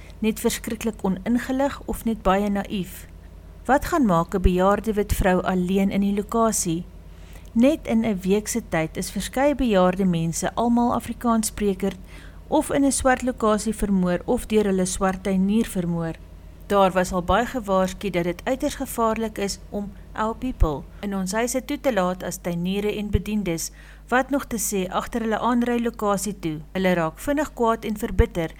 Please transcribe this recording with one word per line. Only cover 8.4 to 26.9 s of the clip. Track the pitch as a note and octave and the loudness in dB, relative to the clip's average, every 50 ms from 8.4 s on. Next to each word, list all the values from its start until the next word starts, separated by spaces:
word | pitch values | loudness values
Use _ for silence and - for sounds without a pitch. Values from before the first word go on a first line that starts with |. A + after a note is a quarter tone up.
| G#3 - | 0 -2
se | - A#3 G#3+ - | -4 -6 -4 -2
tyd | - E3 D#3+ D#3 - | -2 -2 -2 -2 -4
is | - F#3 - | -6 -6 -6
verskeie | - G3+ F#3 - - B3+ C4+ D4 D4 | -6 -6 -6 -4 0 2 2 2 2
bejaarde | B3 C4+ A#3+ G#3 F#3 F3+ F#3 F#3 F#3 G3+ | 2 2 4 4 6 6 4 4 2 2
mense, | F#3 E3+ E3 E3 E3 D#3+ - - - - | 2 2 2 0 -2 -2 -2 -4 -4 0
almal | - A3+ A#3+ A#3+ A#3+ A#3+ A#3+ - | 0 2 2 4 2 2 2 0
Afrikaans | A#3 - - A#3 - - B3 A3+ A3+ A3 | 0 -2 -4 -6 -2 0 2 2 2 2
sprekend, | - - - G#3+ G3+ F#3+ F#3 - F#3+ F#3+ - - - - - - - - - - - | 0 -2 -2 0 0 0 0 -2 -4 -4 -6 -12 -16 -18 -18 -18 -18 -18 -18 -4 0
of | - D#4 D4 - | 2 2 2 2
in | - C#4+ C#4 | 2 2 2
'n | C#4 B3+ | 2 2
swart | - - C4 B3+ B3 - | 2 2 2 2 2 2
lokasie | B3 B3 - - G#3+ G#3+ G#3 F#3+ A3 G#3+ | -2 -2 0 2 2 2 2 2 -2 -2
vermoor | - A3 G3+ G3+ F#3+ F3+ F3+ F3 E3+ - | -2 0 2 2 2 2 2 2 0 0
of | - B3 A#3+ - | 0 0 0 0
deur | - G#3+ G#3+ G#3 | 0 2 2 2
hulle | G3+ F#3+ F#3 F#3 | 4 2 2 0
swart | F#3 F#3 - G3+ F#3+ F#3+ F#3 - | 0 0 0 0 0 0 -2 -2
tuinier | G#3 F#3+ F#3+ F#3+ G3 G#3 A3+ A3+ | 0 0 2 2 2 2 2 2
vermoor. | - - F#3+ F3 E3+ E3+ E3+ E3 E3 D#3+ - - - - - - - - - - | 0 -2 -4 -2 -2 -2 -2 -2 -4 -6 -8 -12 -18 -20 -20 -20 -20 -20 -12 -4
Daar | - G3+ G3+ G3 F#3 F3 | 2 4 6 6 6 4
was | F#3+ F#3 F3+ F#3+ | 2 2 2 0
al | F#3 F3 | -2 0
baie | F3+ F#3 G#3 B3 | 2 2 2 2
gewaarsku | A#3 - C4 G#3+ G3+ F#3+ F#3 F#3 F#3 F#3 - - G3+ | 0 -2 -4 -2 0 2 2 2 2 -2 -4 -4 -2
dat | F3 F3+ E3+ | -2 0 0
dit | F3+ E3+ F3 - | -2 -2 -4 -2
uiters | - C4 C4 - C#4+ - | -2 -2 0 -2 -2 -2
gevaarlik | - C4+ B3 - - A3+ A3+ A3 G#3+ A3+ A3 A3 - | -4 -6 -6 -2 0 0 0 0 0 -2 -4 -4 -4
is | G3+ G3 G3 - - - | -4 -4 -4 -6 -10 -8
om | - G#3 G#3 G3 - - - - - | -8 -8 -6 -8 -10 -14 -16 -12 -6
our | - A3 A3 A3+ | -4 -4 -4 -4
people | A3+ A#3+ C4 B3 - - D#3+ D3 C3 - - - - | -4 -6 -4 0 2 2 2 2 0 -6 -10 -12 -10
in | - G3+ G3 | -6 -4 -4
ons | G3 F#3+ F3+ G3 | -2 -2 -2 0
huise | A3 A#3 B3 - C4 - | 0 0 0 0 -2 -2
toe | - C#4+ C#4+ | -4 -4 -2
te | - C#4+ A#3+ | 0 0 2
laat | G3 F#3 F3+ F#3 F#3 F3+ | 2 2 0 0 -2 -6
as | - F3 | -8 -8
tuiniere | - - F3+ F3 E3+ F3 F#3 F#3+ G3+ G3+ G#3 - | -6 -6 -4 -4 -2 -2 -2 -2 0 -2 -2 -2
en | G#3+ G#3 G#3 | -2 -2 0
bediendes, | G3 G#3 F3+ G3+ G#3+ G#3+ G3 F3+ E3 E3 - - - - - - - - - - | 0 0 0 0 -2 -2 0 -2 -2 -4 -4 -8 -12 -16 -20 -20 -20 -18 -4 0
wat | A#3 B3+ C4 C4+ | 2 2 2 2
nog | C4+ C#4 C#4 | 0 -2 -2
te | - - | -2 -4
sê | A3 - - G#3+ G3 F#3 F#3 | -4 -2 -2 0 0 -2 0
agter | F#3 - - - - A#3+ | -2 -4 -4 -4 -4 -4
hulle | A3+ A3+ A3 G3+ | -2 0 0 0
aanry | - A3+ B3 A#3+ A#3+ A#3+ A#3+ A#3+ A#3 | 2 2 2 2 2 2 0 0 0
lokasie | A#3 A3+ - A3 G3+ G3+ F#3+ F#3+ G#3+ G3 - | -2 -2 -2 0 0 2 0 0 -4 -6 -4
toe. | - E3 D#3 D3+ D#3+ - - | -4 -4 -4 -6 -8 -6 -4
Hulle | F#3+ F#3+ F#3 | 0 2 2